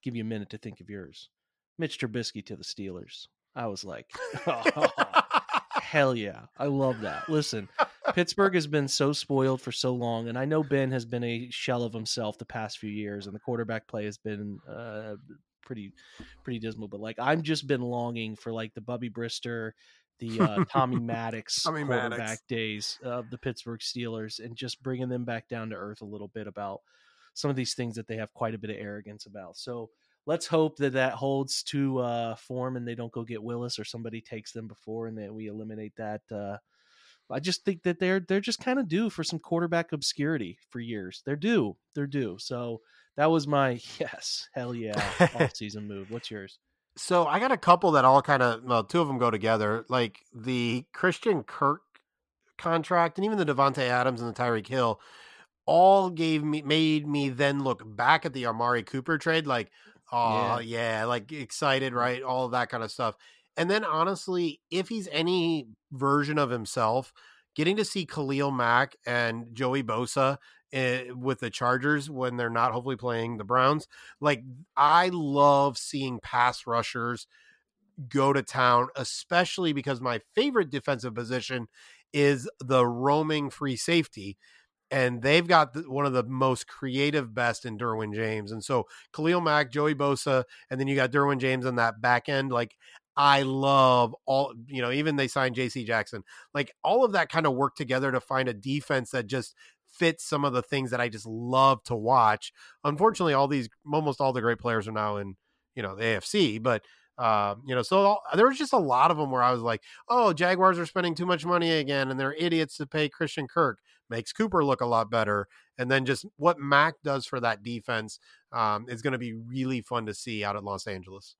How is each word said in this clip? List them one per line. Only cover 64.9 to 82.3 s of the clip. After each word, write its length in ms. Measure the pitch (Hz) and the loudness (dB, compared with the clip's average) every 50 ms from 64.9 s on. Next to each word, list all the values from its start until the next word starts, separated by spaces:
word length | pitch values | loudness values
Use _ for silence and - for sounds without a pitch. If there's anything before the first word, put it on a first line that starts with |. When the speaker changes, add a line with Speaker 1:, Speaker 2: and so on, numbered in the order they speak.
Speaker 2:
he's 180 | 233 220 190 175 | -6 -6 -6 -4
any 580 | 147 151 165 175 180 185 170 165 165 156 127 110 107 _ _ _ | -2 0 0 2 2 2 2 2 0 -2 -4 -8 -16 _ _ _
version 480 | 143 127 135 139 139 147 143 143 151 151 | -8 -2 2 2 4 4 2 2 2 2
of 120 | 143 123 | 2 2
himself, 640 | 123 120 107 - - 131 117 110 113 131 135 - _ _ - - - _ _ _ _ | 0 -4 -4 -4 0 2 2 2 2 0 -2 -4 _ _ -20 -20 -20 _ _ _ _
getting 220 | - 156 170 196 | 0 0 2 2
to 80 | 214 208 | 0 0
see 200 | - - 196 170 | -2 -2 -4 -4
Khalil 460 | 139 - 156 147 135 139 135 143 139 | -4 -4 -4 -2 -2 0 0 2 0
Mack 460 | 135 127 120 117 117 123 135 135 - _ _ | 2 2 4 4 6 4 4 2 -2 _ _
and 480 | 117 123 120 120 117 113 117 120 117 117 | -2 0 0 0 0 -2 -4 -8 -12 -6
Joey 280 | 110 131 127 127 139 127 | -2 -2 0 0 0 0
Bosa, 540 | 110 110 113 123 117 - 147 135 131 139 135 _ - _ _ _ _ - | 0 -2 -2 -2 -2 0 2 2 2 2 -2 _ -20 _ _ _ _ -4
eh, 400 | 135 131 123 123 127 127 123 127 | -2 0 0 0 -2 -4 -8 -12
with 260 | 123 123 131 131 - | -6 -4 -4 -2 -2
the 100 | - 117 | -4 -8
Chargers 600 | - - 131 123 123 127 127 147 151 147 139 151 | -6 0 2 2 2 2 2 2 0 0 0 -4
when 260 | 151 127 127 127 123 | -6 -4 -4 -2 -2
they're 140 | 120 120 117 | -2 -2 0
not 220 | 117 117 117 127 110 | 2 2 2 2 2
hopefully 240 | 123 123 135 131 | -2 -4 -4 -6
playing 420 | 113 123 123 120 117 117 117 117 110 | -4 -4 -2 -2 -2 -2 -4 -4 -8
the 60 | 110 | -4
Browns, 420 | 98 120 127 127 135 147 156 151 _ - - - - - _ | 0 2 4 4 4 4 2 -2 _ -20 -20 -20 -20 -14 _
like, 220 | 139 147 143 113 123 131 123 127 165 _ _ | 0 0 0 0 -4 -14 -16 -18 -20 _ _
I 320 | - 143 147 156 170 180 185 | 4 6 8 8 6 6 4
love 680 | 180 175 156 143 139 143 143 143 143 139 143 143 123 - | 0 -2 -2 0 4 8 8 8 8 8 6 4 2 -2
seeing 400 | - - - 127 135 131 123 110 | -8 -6 -6 -4 -4 -4 -6 -6
pass 460 | - - - 123 123 123 123 - - | -8 -4 2 4 4 4 2 -2 -4
rushers 600 | 127 117 117 117 - - 123 117 120 120 117 - _ _ _ _ _ _ _ _ _ _ _ _ _ _ - 139 120 | -2 0 0 0 -2 -4 -4 -4 -4 -4 -6 -8 _ _ _ _ _ _ _ _ _ _ _ _ _ _ -16 -14 -2
go 240 | - 143 135 139 139 | 2 4 4 4 4
to 100 | 139 - | 2 0
town, 460 | - - 135 127 123 120 120 123 127 - | -2 0 2 4 6 6 6 4 2 -4
especially 760 | 139 127 - - - - _ 175 170 180 170 - - 185 165 147 | -8 -6 -6 -6 -10 -6 _ 2 2 2 2 0 -2 0 0 0
because 280 | 143 131 143 135 117 | -2 -2 -4 -4 -2
my 200 | 127 127 120 110 - _ _ | -2 -4 -4 -4 -6 _ _
favorite 360 | - 254 294 254 233 190 143 | 0 0 2 2 0 0 0
defensive 440 | 123 139 - - 139 117 104 123 110 | -2 -6 -2 -2 -4 -2 -4 -8 -6
position 540 | 117 120 113 127 127 110 - 131 123 117 - _ - - - - _ _ _ - | -6 -6 -4 -4 -4 -4 -4 -6 -6 -8 -10 _ -20 -20 -20 -20 _ _ _ 0
is 360 | 143 143 143 | 4 4 4